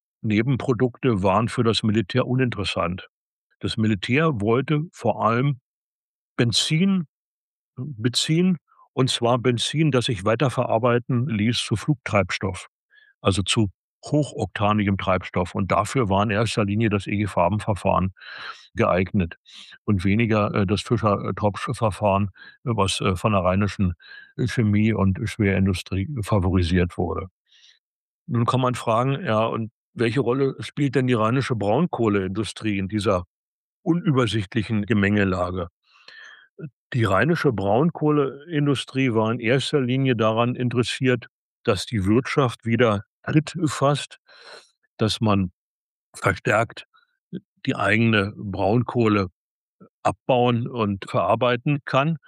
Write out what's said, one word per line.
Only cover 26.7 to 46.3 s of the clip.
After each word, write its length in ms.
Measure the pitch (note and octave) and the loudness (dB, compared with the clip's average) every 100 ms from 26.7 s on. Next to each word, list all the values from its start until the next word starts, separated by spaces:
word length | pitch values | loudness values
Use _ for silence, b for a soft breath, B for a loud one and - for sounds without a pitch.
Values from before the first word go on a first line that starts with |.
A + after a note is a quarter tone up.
| F2+ F2 - | 2 0 -2
wurde. 300 | F2 E2+ F#2 _ _ b b b _ _ _ _ - | -4 -6 -8 _ _ b b b _ _ _ _ -4
Nun 180 | A#2 A#2 | -2 0
kann 140 | B2+ | 2
man 160 | B2+ A#2+ | 0 -2
fragen: 480 | - A2 C3 C3+ | 0 0 0 -2
„Ja, 220 | A#2 A2 A2+ | -2 0 0
und 260 | A#2 A2 _ _ | -2 -6 _ _
welche 260 | - A#2 A2+ | -2 0 0
Rolle 340 | A#2 C3 C#3 - | 0 0 0 -4
spielt 340 | A2+ - C#3+ | -8 -2 0
denn 140 | C3+ B2+ | 2 2
die 60 | |
rheinische 420 | A#2+ A2 B2+ B2 A2+ | 2 2 0 0 -2
Braunkohleindustrie 1200 | G2+ A#2 F3 - A2+ G#2 F#2+ G2 G#2 - G#2+ G2 | 0 2 0 0 0 0 0 -4 -6 -6 -4 -2
in 100 | F#2+ | -2
dieser 360 | G#2+ G2+ F#2 F2 _ _ _ _ _ | -2 0 0 -2 _ _ _ _ _
unübersichtlichen 1040 | - E3+ G3+ C3 A#2+ A2 G2 A#2+ G2 A2 F#2+ | -2 0 2 2 2 0 -4 -4 -2 -2 0
Gemengelage?“ 840 | G#2+ G2 G#2 G2 F2+ F2+ F#2 E2+ _ _ B B B B B B - | 0 2 2 2 0 -2 -4 -8 _ _ B B B B B B -18
Äh, 80 | D#3 _ - | -18 _ -6
die 120 | B2 | 0
rheinische 480 | A2 F#2+ C3 E3+ D3+ | 2 2 2 2 2
Braunkohleindustrie 1600 | A2 G2 G#2+ E3 - D3+ D3 C3+ C3+ D3+ D#3 D3 C#3 - C3+ C3+ | 0 2 2 2 0 0 2 0 -4 -6 -2 0 0 -2 -2 0
war 200 | A2 A2 | 2 0
in 80 | B2 | 0
erster 400 | A2+ C3+ - D3+ | 0 0 0 -2
Linie 340 | B2 C3 C3+ | 0 0 2
daran 400 | A#2 A2 A2 A#2+ | 2 2 2 0
interessiert, 720 | B2 B2 A#2 A#2 - C3 B2 - _ _ _ | 0 -2 0 -2 0 0 0 -2 _ _ _
dass 200 | - G2+ | -2 -2
die 220 | - A2+ F#2+ | -2 -2 2
Wirtschaft 580 | A2 C3+ - C3 - | 2 2 0 0 -2
wieder 380 | A2+ A#2 A#2+ G2+ - _ | -2 2 2 0 -4 _
Tritt 340 | - C#3 D3+ E3 E3 | -2 0 0 -2 -4
fasst, 540 | - C3+ C#3+ - - _ B B B B B _ - | 0 0 0 -4 -16 _ B B B B B _ -4
dass 240 | A2 - | -2 0
man 320 | A2+ G2 F#2 - _ _ _ _ _ | 0 2 0 -6 _ _ _ _ _
verstärkt, 720 | - - | -6 -4